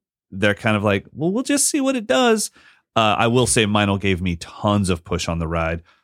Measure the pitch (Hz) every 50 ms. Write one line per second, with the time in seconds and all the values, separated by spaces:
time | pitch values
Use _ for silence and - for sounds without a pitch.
0 | _ _ _ _ _ _ 95 98 104 104 101 - - 113 107 104 101 104 98 101
1 | - - - - 156 180 196 247 262 - 285 277 - - - 294 262 269 269 247
2 | 208 220 254 262 254 233 220 214 - - _ - - - _ _ _ _ - 113
3 | 110 107 95 - 117 117 120 127 120 - - 123 110 101 107 104 104 101 98 98
4 | 101 98 95 85 92 90 85 82 - - - - - 104 104 104 98 90 90 82
5 | - - 87 87 - - 82 85 82 80 85 82 82 82 85 82 - _ _ _